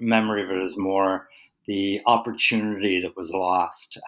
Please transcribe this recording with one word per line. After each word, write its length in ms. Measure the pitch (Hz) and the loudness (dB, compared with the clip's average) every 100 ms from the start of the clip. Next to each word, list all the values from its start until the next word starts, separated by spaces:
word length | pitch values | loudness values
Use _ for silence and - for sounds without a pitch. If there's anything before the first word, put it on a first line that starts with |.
memory 420 | 117 113 110 104 | 2 2 2 0
of 80 | 92 | -2
it 100 | 95 | -2
is 160 | 92 95 | -2 -2
more 520 | 95 95 95 95 - - - _ - | 0 2 2 0 -4 -20 -20 _ -6
the 360 | 98 196 202 120 | -2 0 0 4
opportunity 920 | 117 120 113 - 113 107 98 101 92 | 2 2 -2 0 0 0 -2 0 0
that 140 | 87 95 | -2 -8
was 160 | 85 | -6
lost 680 | 95 90 92 85 - - - | -2 2 2 0 -4 -8 -10